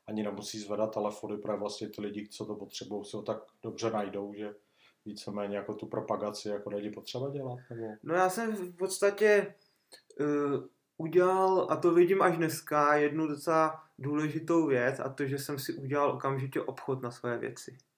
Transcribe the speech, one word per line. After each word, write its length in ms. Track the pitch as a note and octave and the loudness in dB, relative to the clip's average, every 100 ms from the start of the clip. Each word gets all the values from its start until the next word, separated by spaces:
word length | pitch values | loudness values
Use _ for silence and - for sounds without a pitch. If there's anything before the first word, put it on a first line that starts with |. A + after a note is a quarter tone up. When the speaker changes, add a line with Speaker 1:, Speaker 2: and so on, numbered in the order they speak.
| - | -8
Speaker 1:
ani 160 | G#2+ | -6
nemusí 360 | G#2 G2 G2+ A2 | -4 -6 -8 -10
zvedat 360 | G2+ G#2 A2 | -6 -2 -2
telefony, 420 | G#2+ G#2 G#2 G#2 G#2 | -2 -4 -6 -8 -6
protože 180 | - G2+ | -4 -4
vlastně 320 | G#2 - G#2 | -4 -6 -10
ty 120 | - | -8
lidi, 280 | G#2 G#2 G2+ | -8 -8 -10
co 180 | - G#2+ | -10 -10
to 80 | |
potřebují, 500 | G#2 G2 - - G2+ | -10 -12 -12 -10 -10
si 120 | G2+ G#2 | -8 -8
ho 60 | |
tak 160 | G#2+ G#2+ - _ | -6 -6 -10 _
dobře 280 | A2+ G#2+ A2+ | -12 -4 -2
najdou, 440 | A2 G2 G2+ G2+ | -2 -2 -6 -8
že 200 | G#2 G#2 - _ _ _ _ | -8 -10 -12 _ _ _ _
víceméně 520 | G#2+ G#2 - G2+ G2+ G2+ | -14 -12 -8 -4 -2 -4
jako 180 | G2 | -4
tu 120 | G#2+ - | -8 -6
propagaci 600 | A2 - G2+ G#2 G#2 G#2+ | -4 -2 -2 -4 -4 -6
jako 220 | G2+ G2+ | -6 -4
není 200 | G2+ G#2+ | -6 -6
potřeba 400 | G#2+ - B2 C#3 | -8 -10 -6 -6
dělat, 280 | C#3 B2+ B2 - | -6 -8 -10 -12
nebo? 180 | A#2 A2 G#2+ | -10 -10 -8
Speaker 2:
No 120 | D3+ | -2
já 160 | F3 F#3 | 2 2
jsem 260 | A3 A3+ G#3 | 2 -4 -4
v 200 | F3+ F3 | -8 -4
podstatě, 760 | F#3+ - G3+ G3+ G#3+ G#3 G3+ - _ _ _ - _ - | -4 2 2 6 6 6 4 -6 _ _ _ -20 _ -2
eh, 480 | D3 D3 C#3+ C#3 - _ _ - | 0 2 2 0 -4 _ _ -8
udělal, 680 | D#3+ F3 F3+ F#3+ F#3+ F#3 - | 2 6 6 6 4 4 4
a 60 | D#3 | 4
to 180 | F3 | 6
vidím 280 | E3+ F3 F#3+ | 8 8 6
až 140 | F3 D#3+ | 4 4
dneska, 580 | D#3+ - - D3 D3 | 0 -2 0 4 6
jednu 320 | D3+ D3 D#3 D#3 | 6 4 2 0
docela 580 | D3 E3+ D#3+ D#3 D#3 - - | -2 2 4 4 0 -14 -8
důležitou 680 | C3+ D3 D3+ D#3 D#3+ E3+ D3+ | -2 0 0 -2 2 2 4
věc, 340 | B2+ B2 C3+ | 4 2 0
a 80 | C3+ | -4
to, 180 | C3+ C#3 | -4 -4
že 120 | C#3 | -4
jsem 200 | C3+ C#3 | -4 -6
si 160 | - | -6
udělal 360 | - C3+ C#3+ C#3+ | -6 -2 2 2
okamžitě 500 | B2+ C#3 C3+ C3 D3+ | 2 -2 -2 -2 -4
obchod 420 | - C3 - C3 | -4 -6 -4 -4
na 80 | A#2+ | -4
své 280 | - B2 A2+ | -6 -4 -4
věci. 400 | A#2 - - C3 _ | -6 -8 -16 -20 _